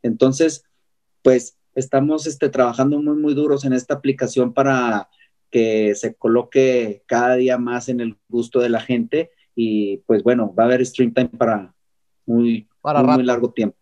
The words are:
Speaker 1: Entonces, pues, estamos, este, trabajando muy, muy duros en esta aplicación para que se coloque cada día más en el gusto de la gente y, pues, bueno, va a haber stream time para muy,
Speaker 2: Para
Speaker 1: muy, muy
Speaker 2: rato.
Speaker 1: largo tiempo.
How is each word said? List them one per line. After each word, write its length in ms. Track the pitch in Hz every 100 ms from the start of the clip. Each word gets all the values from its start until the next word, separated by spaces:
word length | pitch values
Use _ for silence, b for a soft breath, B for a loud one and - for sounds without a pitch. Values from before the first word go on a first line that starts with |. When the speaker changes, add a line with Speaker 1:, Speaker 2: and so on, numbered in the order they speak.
Speaker 1:
Entonces, 600 | 123 110 135 131 160 156 _ _ _ _ _ _
pues, 360 | - 127 123 _ _ -
estamos, 520 | 127 135 147 156 151
este, 220 | 139 143
trabajando 520 | 139 123 120 135 147
muy, 140 | 151 151
muy 180 | 151
duros 300 | 139 147 139 139
en 80 |
esta 200 | 127 123
aplicación 600 | 139 139 135 123 - 123
para 560 | 120 139 131 120 104 - b b _ _
que 460 | 120 113 110 107 104
se 180 | 113
coloque 920 | - 113 117 120 139 131 127 113 101 _
cada 300 | 120 123 127
día 220 | 127 123
más 320 | 120 120 123
en 120 | 123
el 160 | 117 107 _
gusto 320 | 117 117 131
de 100 | 120
la 120 | 117
gente 500 | - 123 117 147 165 _ _ -
y, 420 | 113 107 101 98 _
pues, 180 | 110
bueno, 300 | 101 123 107
va 100 | -
a 40 | 117
haber 180 | 127 123
stream 280 | - 123
time 160 | 117 123
para 440 | - 117 107 95 _ _ _ _ _ -
muy, 420 | 117 120 113 - _
Speaker 2:
Para 180 | 143 147
Speaker 1:
muy, 80 | 127
muy 100 | 131
Speaker 2:
rato. 100 | 123
Speaker 1:
largo 240 | 120 120
tiempo. 260 | - 107 -